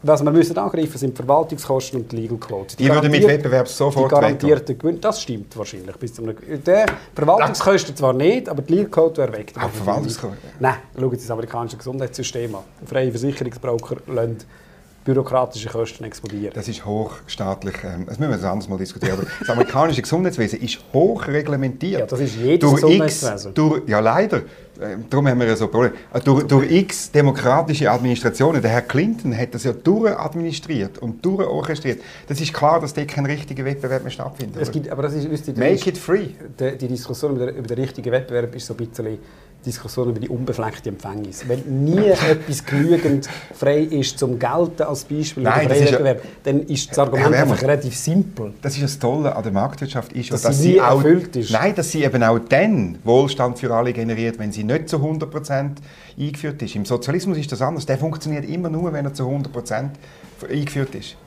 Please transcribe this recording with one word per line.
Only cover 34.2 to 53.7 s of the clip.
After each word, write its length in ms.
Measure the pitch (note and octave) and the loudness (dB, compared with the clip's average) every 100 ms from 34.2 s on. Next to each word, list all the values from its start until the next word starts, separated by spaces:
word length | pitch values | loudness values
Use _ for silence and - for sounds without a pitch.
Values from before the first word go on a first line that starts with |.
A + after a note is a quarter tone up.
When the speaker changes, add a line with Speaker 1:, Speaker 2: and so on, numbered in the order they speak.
| C3 - A2+ A#2 | -10 -8 -10 -6
Speaker 1:
Es 20 | D3+ | -4
Speaker 2:
oder? 20 | |
Speaker 1:
gibt, 160 | D3+ C#3+ | -4 -6
aber 120 | C#3 | -4
das 100 | C#3+ | -4
ist, 160 | D3+ D3 | -4 -4
wisst 180 | D3+ D3+ | -6 -6
ihr, 60 | |
das 60 | A#2 | 0
Speaker 2:
Make 100 | C3+ F#3+ | 2 2
Speaker 1:
ist 120 | F#3+ | 0
Speaker 2:
it 100 | - | -4
free. 300 | - G3 D#3+ - C3+ - | -2 0 -2 -12 -18 -4
Speaker 1:
die, 180 | C3 C3+ | -4 -4
die 100 | C3 | -6
Diskussion 480 | B2 - A#2+ D3 C3+ | -6 -6 -4 -2 -2
über, 140 | B2 | -4
über 160 | B2+ A2+ | -6 -6
den 120 | A#2+ | -4
richtigen 320 | C3 - A#2 | -4 -6 -2
Wettbewerb 420 | B2+ C3 A#2+ A#2+ B2+ | -2 0 -4 -4 -8
ist 100 | - | -12
so 60 | |
ein 40 | A2 | -8
bisschen 400 | A#2 - A2 A2 - - - - - | -8 -8 -8 -8 -14 -20 -20 -12 -10
Diskussion 440 | - G#2+ - A#2+ | -10 -8 -4 -2
über 80 | A2+ | -2
die 100 | A#2 | -6
unbefleckte 600 | A#2+ B2+ A#2+ A2 - A#2 | -6 -4 -4 -6 -6 -10
Empfängnis. 540 | G2 G2+ G2+ G#2 F2+ B2+ | -10 -10 -10 -10 -12 -4
Wenn 360 | B2+ C#3+ C3+ | -4 -2 0
nie 140 | D3 F3+ | 2 4
<laughs> 320 | G#3 E3+ D3+ | 4 4 4
etwas 340 | D#3 - C#3+ | 2 0 -8
genügend 640 | - C#3+ D#3+ E3+ E3 C#3 C3+ - - | -2 0 4 4 4 0 -2 -14 -16
frei 260 | - C3+ D3 | -2 2 2
ist, 380 | D#3 D3+ B2+ - | 2 0 -2 -2
zum 180 | C3 A#2+ | -2 0
Gelten 440 | A#2+ D3+ E3+ D#3+ | 0 0 -2 -2
als 200 | D3 C#3+ | -4 -4
Beispiel 400 | - D3 D3+ - | -4 -4 -4 0
Speaker 2:
Nein, 220 | A#2 B2+ D3 | 2 4 4
Speaker 1:
über 40 | |
Speaker 2:
das 80 | C#3+ | 6
Speaker 1:
freien 40 | |
Speaker 2:
ist 80 | C#3+ | 6
ja 140 | B2+ C3+ | 6 4
Speaker 1:
Wettbewerb, 160 | B2 - - | 0 -4 -8
dann 160 | - C#3 D3+ | 0 0 0
ist 220 | C#3 - | -4 -2
das 80 | - | 0
Argument 260 | C3+ C3 C3+ | 2 4 4
Speaker 2:
Herr 60 | |
Werner, 200 | B2+ C3+ | 4 4
Speaker 1:
einfach 120 | - | 2
relativ 320 | C3 C#3+ C3 - | 2 2 0 -4
simpel. 560 | - F3+ - - G#2+ - | 0 2 0 -4 -10 -8
Speaker 2:
das 140 | C#3 C#3 | -8 -2
ist 80 | |
das 160 | C#3+ - | -4 0
Tolle 360 | A#2+ D3 D3+ G2 | 0 0 0 -2
an 80 | |
der 80 | A2 | -2
Marktwirtschaft, 640 | G2 B2+ - C#3 B2+ - | 0 -2 -4 -6 -6 -6
ist 160 | B2+ A#2+ | -8 -4
ja, 40 | C#3 | 0
Speaker 1:
Dass 80 | |
Speaker 2:
dass 140 | A#2 C#3 | 2 4
Speaker 1:
sie 60 | |
Speaker 2:
sie 80 | E3+ | 6
Speaker 1:
nie 80 | F3+ | 6
Speaker 2:
auch, 160 | B2 C3+ | 6 6
Speaker 1:
erfüllt 320 | D3 F3 F3 B2+ | 6 4 4 -4
ist. 160 | A2+ | 0
Speaker 2:
nein, 220 | A2 F3+ F3 | 2 2 0
dass 160 | D#3+ | -2
sie 120 | D#3+ | 0
eben 200 | C#3 B2 | 2 4
auch 160 | A2+ A#2 A#2 | 4 4 4
dann 520 | C3+ G#3 F#3 F#2+ F2 | 4 4 2 0 -2
Wohlstand 540 | A2 B2 C#3 - B2+ A#2+ | 4 4 4 0 -2 -2
für 140 | B2 | -2